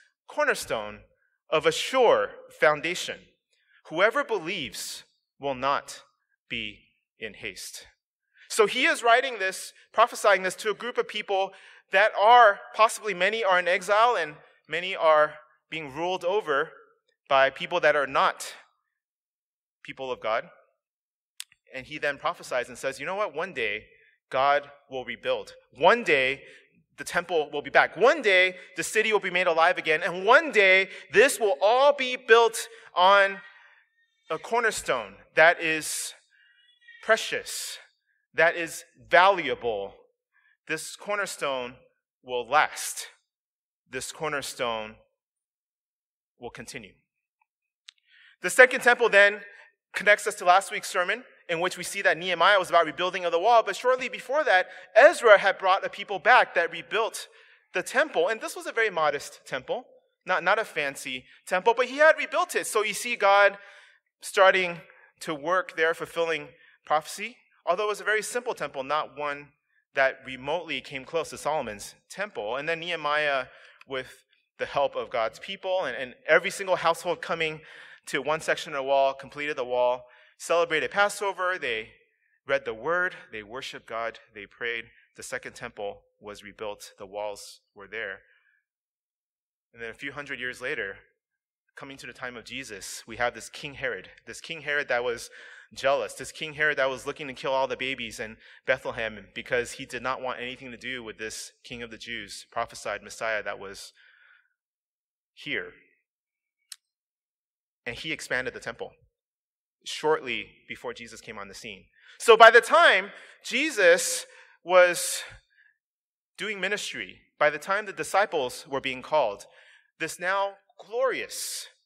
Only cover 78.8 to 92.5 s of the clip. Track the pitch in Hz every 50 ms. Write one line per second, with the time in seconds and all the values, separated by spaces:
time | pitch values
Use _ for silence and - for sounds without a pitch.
78.8 | 131 135 139 139 135 135 135 - - 127 - 147 147 147 151 139 123 123 123 123
79.8 | 123 123 123 127 123 _ _ _ _ _ _ - - - 165 175 170 160 160 151
80.8 | 127 120 - 202 202 208 - - 214 196 185 180 185 180 185 170 143 127 117 110
81.8 | 110 - - _ _ _ _ _ _ _ _ _ _ 127 139 139 135 120 110 110
82.8 | 120 156 170 180 180 180 175 - - - - 107 104 101 117 131 131 - 143 131
83.8 | _ - 113 113 117 113 113 - _ _ - 104 101 - _ - 123 117 117 117
84.8 | 113 117 _ _ _ _ _ 113 101 - 127 123 - 127 117 - 135 117 - 107
85.8 | 101 101 101 101 _ _ _ _ 104 104 104 98 101 101 92 - 110 104 104 101
86.8 | - - - - 104 95 98 104 104 104 101 101 - - - _ _ _ _ 101
87.8 | 98 95 104 113 110 98 95 98 _ _ _ _ _ _ _ _ _ _ _ _
88.8 | _ _ _ _ _ _ _ _ _ _ _ _ _ _ _ _ _ _ _ 117
89.8 | 117 113 107 - 143 143 - 143 143 135 135 120 123 127 120 120 127 151 156 117
90.8 | 104 98 92 - _ _ _ _ _ _ _ _ _ _ _ _ _ _ - -
91.8 | 143 139 135 131 - 127 117 - 131 123 123 113 104 -